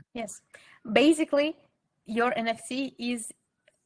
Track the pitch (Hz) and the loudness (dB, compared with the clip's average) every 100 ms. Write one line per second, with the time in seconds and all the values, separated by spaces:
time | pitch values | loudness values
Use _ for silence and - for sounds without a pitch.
0 | - 233 214 - _ - - - - 214 | -14 -12 -12 -14 _ -20 -20 -18 0 4
1 | 294 311 311 285 302 - _ _ _ _ | 6 4 2 2 0 -4 _ _ _ _
2 | - 226 240 226 226 226 - 254 262 - | -6 -2 0 0 -2 -4 -6 -6 -6 -6
3 | 240 240 - - _ _ _ _ | -6 -6 -8 -16 _ _ _ _